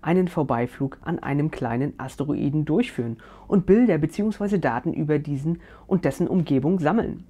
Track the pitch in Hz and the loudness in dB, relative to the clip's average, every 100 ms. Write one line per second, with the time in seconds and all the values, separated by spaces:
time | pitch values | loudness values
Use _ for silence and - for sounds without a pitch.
0 | - 180 180 - 143 120 123 - 135 - | 2 2 2 0 -2 0 -2 -4 -6 -6
1 | - 170 - 143 151 - 127 117 143 - | -6 -6 -2 0 0 -2 -4 -2 -2 -4
2 | 131 - 143 139 143 151 151 156 247 - | -12 -6 -4 -2 0 0 0 0 0 -2
3 | 117 113 - - - 196 175 202 247 160 | -6 -6 -14 -20 0 0 6 6 6 4
4 | 156 - 208 202 202 196 147 117 165 - | 0 0 -2 -2 -2 0 0 -2 -4 -4
5 | 151 151 147 143 147 170 - - - 190 | 0 0 0 -4 -2 -4 -8 -20 -2 0
6 | 180 180 175 190 160 139 139 190 147 180 | 0 0 0 0 2 2 2 0 2 0
7 | - - - | -2 -6 -14